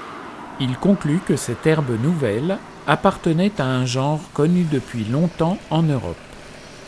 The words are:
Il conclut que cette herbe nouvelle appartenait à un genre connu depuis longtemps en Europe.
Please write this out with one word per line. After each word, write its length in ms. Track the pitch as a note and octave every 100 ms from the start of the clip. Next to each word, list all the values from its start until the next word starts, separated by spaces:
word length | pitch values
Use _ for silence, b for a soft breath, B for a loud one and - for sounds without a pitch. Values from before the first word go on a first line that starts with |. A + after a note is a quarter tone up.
| - - - - - -
Il 180 | B2+ B2+
conclut 420 | F3+ G3+ D3+ E3+
que 120 | - D3+
cette 320 | - A2+ D#3
herbe 340 | D#3+ C3 A2
nouvelle 560 | C#3 E3+ A#2 G#2+ D#3+ G3 - - -
appartenait 640 | D#3 G3 - F3 D#3+ G3+ G#3
à 60 | C3
un 200 | B2+ B2+
genre 360 | C3 C#3 D3+ -
connu 300 | - D3+ F3+
depuis 400 | E3 C#3 - A#2+
longtemps 560 | G#2+ C3+ F3 - E3 G3+ -
en 140 | D#3
Europe. 320 | D#3+ C3+ F2 E2 - - - - - -